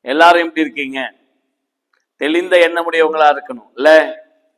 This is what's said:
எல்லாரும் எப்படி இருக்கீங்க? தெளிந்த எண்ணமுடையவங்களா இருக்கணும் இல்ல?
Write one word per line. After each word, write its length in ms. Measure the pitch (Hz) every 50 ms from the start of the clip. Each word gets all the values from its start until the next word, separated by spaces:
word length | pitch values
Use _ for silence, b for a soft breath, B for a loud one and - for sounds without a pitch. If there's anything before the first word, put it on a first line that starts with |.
எல்லாரும் 420 | _ 123 131 151 165 175 175 175 170
எப்படி 180 | 170 160 160
இருக்கீங்க? 540 | 160 143 120 147 143 135 135 135 131 113 _ _ _ _ _ _ _ _ _ _ _ _ _ _ _ _ _ _ _ _ _
தெளிந்த 400 | _ 135 147 160 170 180 180 185
எண்ணமுடையவங்களா 800 | 175 170 165 170 170 170 170 165 165 160 156 160 156 151 147 147 139
இருக்கணும் 320 | 139 - 127 120 107 _ _
இல்ல? 440 | - 135 151 156 160 151 135 - - - _ _ _ _ _ _